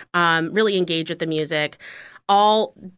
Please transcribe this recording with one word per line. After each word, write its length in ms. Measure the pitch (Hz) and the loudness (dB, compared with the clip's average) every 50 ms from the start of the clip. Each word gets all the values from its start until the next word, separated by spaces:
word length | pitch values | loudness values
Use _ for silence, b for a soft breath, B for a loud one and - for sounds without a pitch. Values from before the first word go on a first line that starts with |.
| B _ - | B _ -2
um, 400 | 175 175 170 165 165 165 165 - | 0 2 2 2 2 0 -2 0
really 240 | 208 220 214 202 190 | 0 0 0 0 0
engage 320 | 180 170 170 165 160 160 | -2 -2 -2 -4 -4 -6
with 80 | 170 170 | -6 -6
the 80 | 165 | -6
music, 500 | 160 160 156 156 147 160 151 151 151 - B B B B B B B B B B - | -4 -4 -4 -4 -4 -4 -4 -4 -4 -6 B B B B B B B B B B 2
all 440 | 202 202 208 208 214 220 214 - - - - 185 - | 2 4 4 4 4 2 0 -2 -6 -14 -20 -20 -4